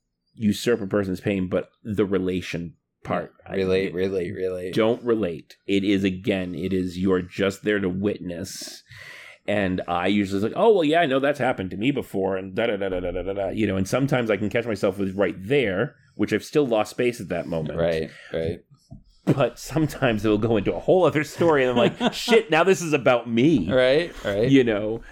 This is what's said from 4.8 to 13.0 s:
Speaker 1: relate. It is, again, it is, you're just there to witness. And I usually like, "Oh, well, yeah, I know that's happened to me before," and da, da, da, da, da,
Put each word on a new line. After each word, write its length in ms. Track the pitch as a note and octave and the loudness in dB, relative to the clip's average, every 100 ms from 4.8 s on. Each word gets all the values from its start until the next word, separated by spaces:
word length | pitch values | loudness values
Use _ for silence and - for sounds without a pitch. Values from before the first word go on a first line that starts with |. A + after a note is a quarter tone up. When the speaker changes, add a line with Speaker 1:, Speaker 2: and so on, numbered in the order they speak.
| A2 A#2+ | 2 0
Speaker 1:
relate. 540 | A#2+ A2+ F#2 D#2+ - - - | 0 0 -2 -6 -14 -14 -2
It 160 | G2 | 0
is, 200 | G2+ G2 | 2 2
again, 520 | G2 F#2 G2+ F#2+ F2+ E2 | 2 -2 -2 -2 -2 -6
it 180 | F#2 | -4
is, 240 | F#2+ F2+ F2 | -2 -2 -2
you're 240 | G2 F#2 | 0 0
just 420 | F2+ - G2 G2 | -2 -2 -2 -2
there 160 | G#2+ G#2 | -2 0
to 100 | F#2+ | 0
witness. 920 | F#2 G#2 - F2 E2+ F#2+ - - - _ - - - - - - | -2 -4 -4 -8 -10 -10 -12 -14 -18 _ -20 -20 -20 -20 -14 -4
And 340 | G#2 F#2+ F#2 - | -2 0 -2 -2
I 180 | F2 F#2 | 0 2
usually 320 | G#2 F#2+ G2 | 2 2 0
like, 120 | G#2+ - | -2 2
"Oh, 160 | A3+ | 4
well, 120 | G3+ | 4
yeah, 180 | D3+ D#3+ | 4 2
I 60 | D#3+ | 2
know 120 | C3+ | 0
that's 200 | C#3 C#3 | 0 0
happened 320 | B2 B2 F#2+ | -2 -2 -6
to 60 | F#2+ | -2
me 120 | B2 | -2
before," 480 | C3+ F#2 G2+ F#2+ F#2+ | -2 -4 -2 -2 -2
and 160 | F#2+ F#2+ | -4 -4
da, 120 | A#2 | -2
da, 100 | G2+ | -2
da, 120 | G2 | -2
da, 100 | |
da, 120 | F2+ | -4